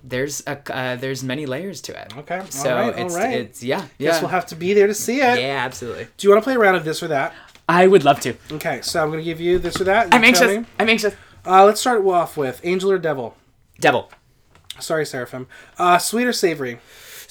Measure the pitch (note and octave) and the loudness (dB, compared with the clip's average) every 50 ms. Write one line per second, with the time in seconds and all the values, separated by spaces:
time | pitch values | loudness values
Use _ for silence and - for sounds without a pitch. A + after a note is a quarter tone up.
0 | - B2 B2+ B2+ C#3 D3 C#3+ - - D3 C#3+ C#3+ - - C#3+ C3 B2+ B2+ B2+ A#2+ | -14 -8 -6 -6 -4 -6 -6 -10 -10 -10 -10 -10 -10 -10 -8 -6 -6 -6 -6 -6
1 | C3+ C3+ C3+ B2+ C3 C3 B2+ D3+ D3+ C3 B2+ D3 F#3 G3+ E3 - - - - - | -6 -8 -8 -6 -6 -6 -6 -6 -6 -8 -8 -8 -8 -12 -12 -14 -14 -14 -14 -14
2 | - - A2+ C#3 D3 - E3+ F#3 F#3+ - - - - A#3+ - - A#3+ A#3 - - | -16 -16 -18 -16 -12 -10 -10 -10 -10 -10 -8 -6 -4 -2 0 0 -2 -2 -2 -4
3 | F3+ F3+ E3+ F3 A3 - - B2 A#2 G#2 - - B2 B2+ C#3+ G3 D#3+ - _ - | -6 -6 -4 -4 -2 -2 -2 -4 -6 -8 -14 -10 -6 -4 -4 -4 -6 -10 _ -4
4 | C#3 D#3 E3 D#3 C#3+ B2+ F3+ F3+ - - E3+ D#3+ E3+ F#3 G3+ G#3 G3 G#3 G3+ - | -2 0 0 0 -2 -2 -2 -4 -4 -6 -10 -6 -2 2 4 4 4 4 2 -2
5 | - A3+ A#3+ C#4+ C4 A#3+ B3 B3 C3 C#3 C#3 C3 B2 C3 - - B2 A#2 F#2+ E2 | -4 -4 0 2 2 2 2 0 -2 -2 -4 -4 -4 -6 -8 -10 -12 -10 -10 -10
6 | - - _ - G3 G3+ G3+ A3 G#3+ C4+ C4 A#3+ G#3+ F#3+ F#3 F3 D3+ D#3+ D#3 - | -12 -16 _ 0 4 4 4 4 4 0 0 2 4 4 4 2 0 -4 -6 -6
7 | F3 D#3+ D3+ C3+ D3+ E3 - - - - - _ _ - E3 F3+ F#3 G3 G3+ F3+ | -4 -2 -2 -2 -2 -4 -8 -14 -20 -20 -20 _ _ 2 4 6 6 8 6 6
8 | C#3+ D3 C#3+ - - B2+ A2+ - - - D3+ D3+ - E3 C#3 A2+ - - - E3+ | 6 6 4 2 2 -6 -6 -8 -10 -14 -10 -8 -6 -6 -6 -6 -6 -4 -2 -2
9 | D#3 D3+ D#3+ D#3+ D#3+ E3+ D#3+ D#3+ E3+ F3 F3+ F#3 F3 E3+ D#3+ - F#3 F#3+ G3 A3+ | -2 -2 -4 -6 -6 -8 -6 -4 0 0 0 0 0 -2 -4 -2 0 2 2 2
10 | A3+ F3 A3+ B3 A3+ A#3+ B3 - A#3+ G3+ G3+ A3+ A#3 - - - G#3 A3+ A3+ G3 | 4 4 4 6 6 6 6 6 4 4 2 0 -4 -6 -4 -2 0 0 0 0
11 | G#3 G3+ - - - _ - - - F3+ F#3 F#3+ G3 G#3 G#3+ - - B3+ A#3+ G#3+ | 0 -4 -4 -6 -18 _ -20 -10 -2 4 6 8 8 8 6 2 0 0 0 2
12 | F#3+ F#3+ F3+ F3 D#3+ D3+ - D3+ C#3 B2+ B2 - - F3 F#3 F#3+ F#3 G3 F#3+ F3+ | 2 2 2 2 0 -2 -4 -4 -4 -4 -4 -6 -4 -4 -2 -2 0 0 -2 0
13 | D#3+ D#3 C#3+ C3 A#2 G#2+ - _ _ _ _ _ _ _ _ - - D3 C3 G#2+ | -2 -2 -4 -4 -6 -10 -12 _ _ _ _ _ _ _ _ 0 0 2 2 0
14 | - - - _ _ _ _ _ _ _ _ _ _ - - - - - E3 D#3 | -4 -8 -18 _ _ _ _ _ _ _ _ _ _ -20 -18 -12 -8 -6 -4 -4
15 | D3 - - B2+ B2 - - B2+ B2+ - - - - - _ - F3+ F3 F3+ F3 | -4 -6 -8 -10 -12 -10 -12 -14 -16 -16 -20 -20 -20 -14 _ -2 2 2 2 2
16 | - - G#3 A#3 B3 B3 A#3 - G3+ F3 D#3 D3 C3 B2 A#2 - _ _ - - | 2 0 -2 -2 -2 -2 -2 0 0 -2 -2 -2 -8 -8 -10 -12 _ _ -20 -20
17 | - - - - - - | -20 -20 -20 -20 -20 -14